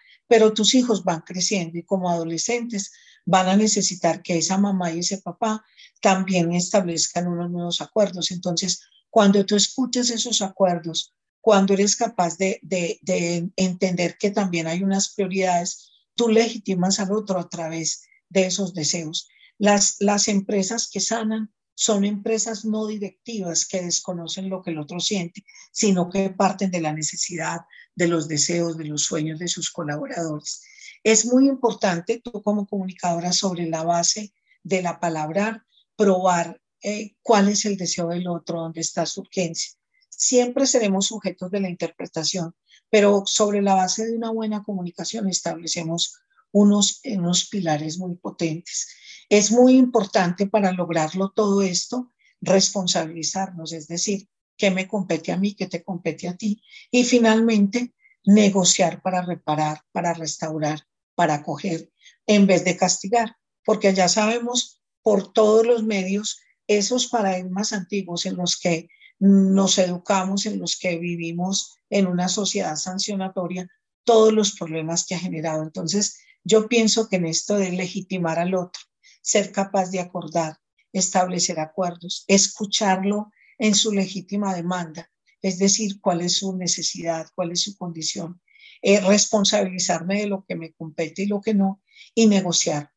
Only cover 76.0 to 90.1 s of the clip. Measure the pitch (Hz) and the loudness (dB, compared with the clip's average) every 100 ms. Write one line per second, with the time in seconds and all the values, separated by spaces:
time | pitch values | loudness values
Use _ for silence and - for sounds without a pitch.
76 | 208 - _ _ 165 220 220 233 220 226 | -2 -6 _ _ 2 2 4 2 4 2
77 | 220 185 165 165 - 208 185 180 180 202 | 0 -2 0 -2 -2 0 0 -2 -4 -6
78 | 190 185 165 160 175 185 180 - - _ | -6 -4 -2 -2 -2 -2 -4 -10 -20 _
79 | _ _ - 214 190 196 196 196 180 190 | _ _ -2 0 0 -2 -2 -2 -2 -4
80 | 175 175 160 165 160 156 _ _ _ 190 | -6 -8 -6 -4 -4 -8 _ _ _ -4
81 | 180 190 180 180 180 160 156 - 180 175 | 0 0 0 0 -2 -2 -6 -4 -4 -6
82 | 175 - - 196 - - 202 - 202 185 | -10 -8 2 2 2 -2 -4 0 0 0
83 | 196 208 214 _ _ - 214 202 226 196 | 0 -2 -6 _ _ -2 2 2 2 0
84 | 190 196 175 202 202 180 170 180 165 160 | -2 -6 -6 -4 -2 -2 -2 -4 -6 -12
85 | - _ _ _ 190 175 196 - 208 196 | -18 _ _ _ -4 0 2 2 0 -2
86 | 196 170 175 - 196 185 175 - 160 175 | -2 0 0 -2 -4 -4 -4 -4 -4 -6
87 | 170 160 156 - 170 175 - 196 180 165 | -4 -6 -6 -6 -4 -4 -6 -8 -10 -8
88 | 156 196 170 180 _ _ - - 196 202 | -8 -8 -10 -14 _ _ -20 -4 2 2
89 | 190 208 - 214 196 208 190 185 170 170 | 4 2 2 2 2 2 0 -2 -2 -2
90 | 170 | -2